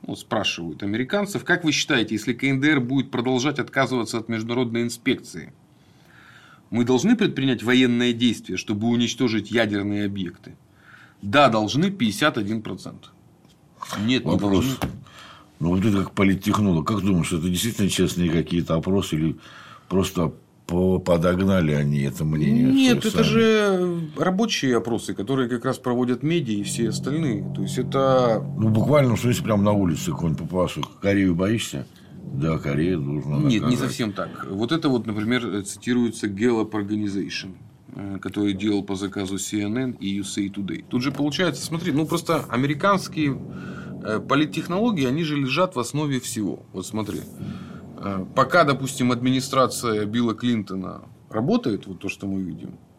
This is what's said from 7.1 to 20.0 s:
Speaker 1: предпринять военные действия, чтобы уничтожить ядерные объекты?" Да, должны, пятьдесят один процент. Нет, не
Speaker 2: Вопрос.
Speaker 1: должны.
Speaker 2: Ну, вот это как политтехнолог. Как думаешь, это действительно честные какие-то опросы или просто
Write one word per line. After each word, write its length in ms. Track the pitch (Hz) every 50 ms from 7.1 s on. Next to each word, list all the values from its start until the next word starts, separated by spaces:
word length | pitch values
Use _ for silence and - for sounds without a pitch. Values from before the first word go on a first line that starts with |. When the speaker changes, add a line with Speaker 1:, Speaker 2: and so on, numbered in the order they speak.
| 247
Speaker 1:
предпринять 480 | - 208 160 - - 135 135 127 104 104
военные 480 | 113 127 127 131 123 120 120 123 123 120
действия, 440 | 117 123 120 104 - - - 92
чтобы 300 | 90 - - 110 104 110
уничтожить 640 | 120 117 120 120 110 - - 135 120 110 107 95 -
ядерные 540 | 107 120 113 107 104 101 98 104 104 104 104
объекты?" 500 | 101 98 101 92 85 - - - - - - _ _ _ _ _ - - - - - _ _ -
Да, 260 | 101 101 143 147 110
должны, 420 | 110 110 107 101 101 135 175 202
пятьдесят 480 | 196 - 123 110 101 - 151 151 151 123
один 240 | 107 98 110 113 107
процент. 480 | - 98 90 - - - - - - _ _ _ _ _ _ _ - _ _ _ _ _ - - - - - 101
Нет, 200 | 113 131 135 123
не 60 | - 87
Speaker 2:
Вопрос. 340 | 90 98 101 98 92 113
Speaker 1:
должны. 100 | 135 131 - - - - - - - - - - - - - - - _ _
Speaker 2:
Ну, 80 | 78 85
вот 140 | 90 95 95
это 200 | 110 101 98 92
как 80 | 92 -
политтехнолог. 760 | - 101 98 95 92 - 104 98 104 104 101 87 80 73
Как 140 | - 110 101
думаешь, 320 | 92 101 98 87 78 - 90
это 160 | 82 76 90
действительно 400 | 90 85 95 120 107 - 104 92
честные 420 | - - 92 78 - 90 87 85
какие-то 440 | 78 85 76 - 87 87 76 - 80
опросы 420 | 82 - 92 95 98 90 - -
или 200 | 76 78 80 65 - - - - - - - - - _ -
просто 460 | 87 95